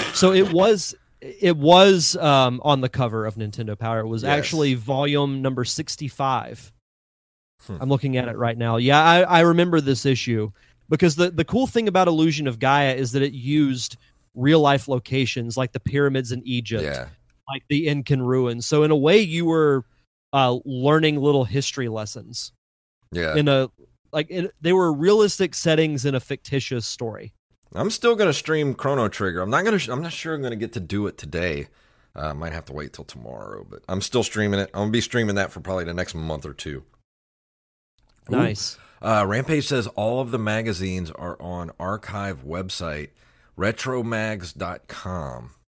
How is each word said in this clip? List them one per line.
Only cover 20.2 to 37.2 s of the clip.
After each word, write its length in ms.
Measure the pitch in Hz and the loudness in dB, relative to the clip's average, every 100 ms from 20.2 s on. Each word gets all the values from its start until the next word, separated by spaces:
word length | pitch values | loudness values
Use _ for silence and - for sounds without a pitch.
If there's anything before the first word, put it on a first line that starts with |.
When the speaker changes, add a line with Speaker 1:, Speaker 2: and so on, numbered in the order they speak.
| _ | _
Speaker 1:
uh, 260 | 139 127 123 | 2 2 0
learning 560 | 139 127 139 156 156 147 | -4 -2 2 4 4 2
little 240 | 143 143 | 2 2
history 440 | 117 131 135 - 120 | 2 -2 -4 -4 -6
lessons. 640 | 110 107 - - 120 - _ _ _ _ _ - | -6 -8 -12 -12 -12 -12 _ _ _ _ _ -10
Speaker 2:
Yeah. 240 | 85 80 139 | -4 0 2
Speaker 1:
In 100 | 147 | 2
a, 220 | 135 131 _ _ _ _ | 2 0 _ _ _ _
like, 200 | 156 156 | -6 -6
in, 200 | 180 175 - | -6 -8 -4
they 100 | 165 | 0
were 180 | 185 175 | 2 4
realistic 600 | 143 175 214 208 - 180 | 2 4 4 4 2 -2
settings 500 | - 165 156 160 143 135 | -2 2 2 2 0 -2
in 80 | |
a 60 | 131 | -2
fictitious 640 | - 135 - 139 - 123 - | -4 -10 -4 -4 -4 -6 -6
story. 460 | - 117 101 104 _ _ _ _ | -8 -8 -10 -16 _ _ _ _
Speaker 2:
I'm 160 | - 175 | -6 -4
still 260 | - 240 226 | 0 0 2
gonna 160 | 196 | 2
stream 420 | 139 - 156 147 | 0 0 0 0
Chrono 320 | 120 135 139 107 | -2 -2 0 -2
Trigger. 340 | - 98 87 | -2 -4 -2
I'm 80 | 95 | -2
not 140 | 139 | 0
gonna, 140 | 202 202 | 0 0
sh-, 100 | 123 | -2
I'm 120 | 123 | -6
not 100 | 165 | -8
sure 220 | - 165 | -8 -8
I'm 80 | 156 | -6
gonna 140 | 131 110 | -6 -6
get 160 | 110 | -6
to 80 | 113 | -8
do 260 | 85 101 101 | -6 -4 -4
it 100 | - | -8
today. 500 | 76 82 87 73 71 _ _ _ _ - | -10 -4 -4 -4 -8 _ _ _ _ -10
Uh, 160 | 76 | -8
might 180 | 73 82 | -8 -10
have 100 | 82 | -10
to 80 | 78 | -12
wait 200 | 69 73 | -12 -12
till 100 | - | -14
tomorrow, 600 | - - 57 58 50 50 50 | -18 -16 -16 -14 -14 -16 -16
but 140 | - - | -16 -8
I'm 120 | 95 | -6
still 240 | - 123 | -2 -2
streaming 340 | 110 107 104 98 | -2 0 0 0
it. 100 | 98 | -2
I'm 60 | 95 | -4
gonna 100 | 104 | -2
be 80 | 113 | -2
streaming 320 | - 123 107 98 | -2 -2 0 -2
that 160 | 92 | -4
for 80 | 95 | -6
probably 240 | 90 92 | -6 -6
the 100 | 85 | -4
next 200 | 87 90 | -6 -6
month 300 | 82 80 76 76 | -6 -8 -8 -10
or 60 | |
two. 300 | 69 78 69 - _ _ _ | -12 -12 -12 -14 _ _ _